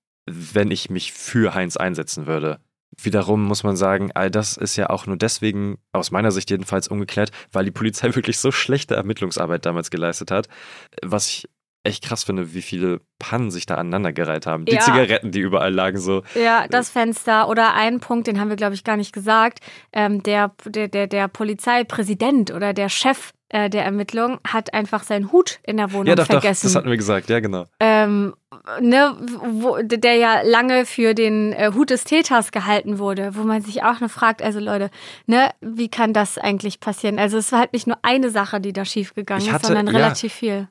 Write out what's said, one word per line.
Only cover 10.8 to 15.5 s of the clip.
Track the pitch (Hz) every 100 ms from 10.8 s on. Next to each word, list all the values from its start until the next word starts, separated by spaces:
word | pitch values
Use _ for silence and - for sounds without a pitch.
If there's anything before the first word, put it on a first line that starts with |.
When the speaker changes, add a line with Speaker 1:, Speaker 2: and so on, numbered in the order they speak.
| - -
Speaker 1:
was | 90 104 -
ich | - - _ _ _ -
echt | 104
krass | - 117 -
finde, | 95 85
wie | 90
viele | - 90 92 87 _ -
Pannen | - 117 113
sich | 87 -
da | 80
aneinandergereiht | 85 95 90 76 80 78 80
haben. | 80 82
Die |
Speaker 2:
Ja. | 214
Speaker 1:
Zigaretten, | 233 170 110 110 107
die | 90
überall | 95